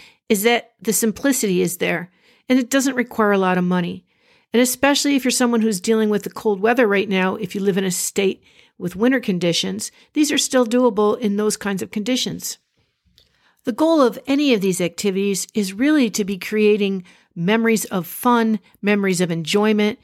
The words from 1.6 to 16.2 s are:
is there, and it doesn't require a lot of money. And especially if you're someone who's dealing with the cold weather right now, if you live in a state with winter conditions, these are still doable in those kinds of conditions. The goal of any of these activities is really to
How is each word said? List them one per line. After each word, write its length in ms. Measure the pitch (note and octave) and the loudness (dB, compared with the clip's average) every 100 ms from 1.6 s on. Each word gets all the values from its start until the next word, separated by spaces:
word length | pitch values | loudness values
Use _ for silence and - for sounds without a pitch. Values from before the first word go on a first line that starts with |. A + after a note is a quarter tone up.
is 180 | F3+ - | 0 -2
there, 320 | F3+ E3+ F3+ _ _ _ - | -4 -4 -8 _ _ _ 0
and 100 | B3+ | 0
it 120 | B3 | 2
doesn't 240 | C4+ C4 | 0 0
require 380 | B3 A#3+ - G#3 | -2 -4 0 2
a 60 | G3+ | 2
lot 200 | F#3 F3+ | 2 0
of 60 | |
money. 420 | F3+ F3+ F3 F#3 _ _ _ _ - | 0 0 -2 -8 _ _ _ _ -2
And 100 | A3+ | 0
especially 540 | B3 - C#4 C#4 C#4+ C#4 | 2 2 2 2 2 0
if 80 | |
you're 80 | B3+ | 0
someone 300 | A#3+ B3 A#3 | 0 0 2
who's 180 | A3 F#3 | 0 -2
dealing 280 | A3 A3 G#3+ | 0 0 2
with 140 | G#3 | 0
the 80 | G3+ | -4
cold 300 | - A3 G3 | -6 -4 0
weather 260 | G#3+ B3 G#3+ | 0 2 2
right 220 | G3 G3 | 2 0
now, 260 | F#3+ F#3+ | 0 0
if 200 | G#3+ F#3 | -2 -6
you 60 | G#3 | -4
live 180 | G3 F#3+ | -2 0
in 60 | |
a 60 | F#3+ | -2
state 520 | F3 - G3+ G3 - _ _ _ - | -4 -4 0 -2 -2 _ _ _ -10
with 180 | F3+ F#3 | -10 0
winter 240 | B3 C4 | 0 2
conditions, 680 | - F3 F3 D#3 F#3+ G3 - _ _ | -2 0 0 0 -4 -6 -10 _ _
these 180 | D4 D4 | -2 0
are 80 | C#4 | 0
still 280 | - B3+ A3+ | 0 0 2
doable 520 | B3 B3 G3+ G#3 - | 2 2 2 0 0
in 180 | A3 G3+ | -2 0
those 200 | G#3+ - | -2 -2
kinds 260 | G3+ F#3+ | -4 -6
of 80 | G#3 | -6
conditions. 680 | A3 G#3 B3+ F#3+ F3 - - _ _ _ _ _ _ _ _ _ _ | -6 -2 -2 -4 -8 -10 -14 _ _ _ _ _ _ _ _ _ _
The 80 | - | -8
goal 280 | A3 D#4+ D#4+ | 0 2 4
of 180 | B3 F#3 - | 4 2 -2
any 280 | C#4 C#4+ | 0 2
of 60 | A3 | 2
these 200 | F#3+ F3+ | 2 0
activities 680 | E3+ - G3+ F#3+ G3+ F#3+ - | -4 -2 -2 0 -2 -2 -4
is 180 | G#3+ F#3+ | -4 -4
really 380 | G3 C#4+ D#4 A#3 | -2 2 2 2
to 140 | G#3 | 0